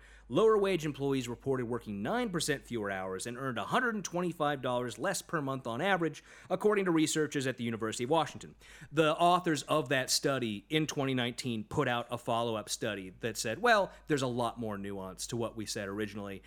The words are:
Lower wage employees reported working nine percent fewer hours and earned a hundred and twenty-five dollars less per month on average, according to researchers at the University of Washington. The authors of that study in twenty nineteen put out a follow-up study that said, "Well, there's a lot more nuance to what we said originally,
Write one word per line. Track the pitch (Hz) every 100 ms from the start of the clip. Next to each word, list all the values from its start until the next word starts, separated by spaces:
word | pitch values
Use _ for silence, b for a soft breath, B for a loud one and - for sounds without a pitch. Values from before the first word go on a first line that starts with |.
| b b -
Lower | 139 220 214
wage | 196 180 151
employees | 135 139 135 120
reported | 117 139 131 117
working | 120 110 101
nine | 120 233 240
percent | 170 143 139 -
fewer | 117 101
hours | 95 95 92 120
and | 123
earned | 135 113
a | 101
hundred | 208 247 214
and |
twenty-five | - 170 180 160 147 143
dollars | 127 123 123 110
less | 180 175
per | - 165
month | 135 135 123
on | 117
average, | 190 185 160 147 B B B
according | 185 214 208 185
to |
researchers | 165 151 160 147 147 131
at | 123
the | 117
University | 110 110 104 123
of |
Washington. | 160 147 - 73 - B B B
The | 143 156 156
authors | 175 175 175 143
of | - 147 131
that | 135 131
study | - 147 131 117 104 -
in | 156 156
twenty | 147 135
nineteen | 131 120 117 127 113 101
put | 156 131
out | 120 -
a | 120
follow-up | - 117 117 110 104
study | - 117 101 92 -
that | 117 110
said, | 113 127
"Well, | 240 214 185 B -
there's | 143
a | 131
lot | 120 117 117
more | 110 101
nuance | 98 98 95 90 -
to | 117
what | 110 -
we | 101
said | 113 98
originally, | 101 107 104 101 95